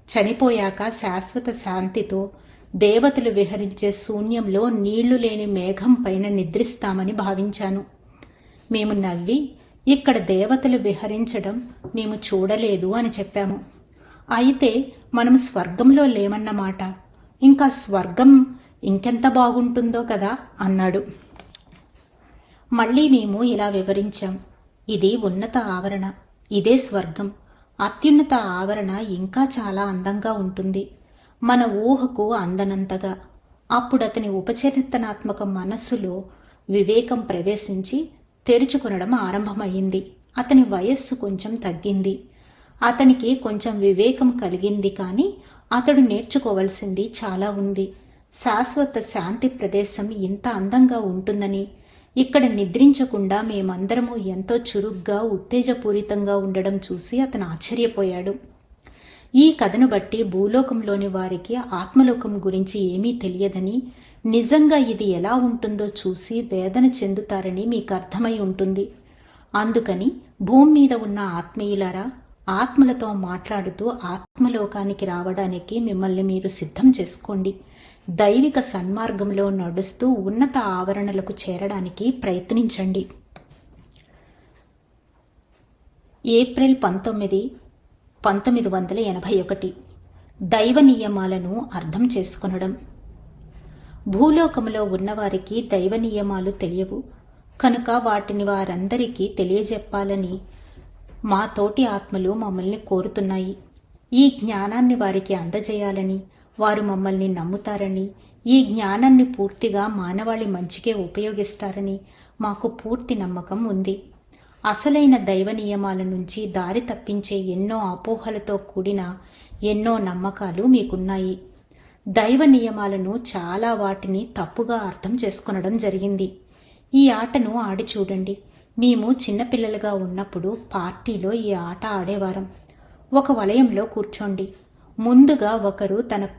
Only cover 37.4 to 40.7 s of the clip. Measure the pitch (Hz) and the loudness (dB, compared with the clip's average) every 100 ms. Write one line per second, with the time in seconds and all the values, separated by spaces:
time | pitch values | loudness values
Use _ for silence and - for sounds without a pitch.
37.4 | 175 208 - 190 190 262 320 - _ _ | -2 -4 -4 -6 -4 -6 -6 -12 _ _
38.4 | - 247 262 277 240 196 180 247 190 196 | 2 2 4 0 -2 -4 0 0 0 -2
39.4 | 208 202 208 185 190 190 190 - _ - | -4 -4 -4 -2 -2 -2 -6 -14 _ -8
40.4 | 247 262 240 | 4 6 6